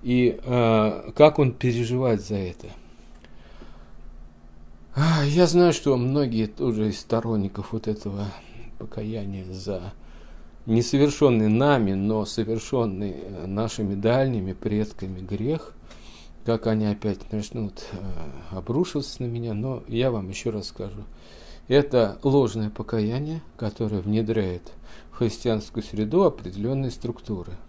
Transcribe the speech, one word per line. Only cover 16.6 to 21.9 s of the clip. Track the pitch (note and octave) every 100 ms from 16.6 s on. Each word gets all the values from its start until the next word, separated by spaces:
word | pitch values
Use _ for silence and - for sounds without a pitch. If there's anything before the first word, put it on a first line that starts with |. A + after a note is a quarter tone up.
| A2+
они | A2 G#2+
опять | G#2 G#2+ G2 -
начнут, | G#2+ G2+ B2 G#2 - -
э, | F#2+ F#2+ - - - - F#2+
обрушиваться | F2+ B2 F3+ D3 C3+ -
на | B2
меня, | A#2 A#2
но | G#2 B2 B2+ -
я | A2+ B2+
вам | A2+ F#2
еще | F#2+ -
раз | G#2+ G2+
скажу. | - G2+ G2+ G#2 - - - - - -
Это | C3 C#3+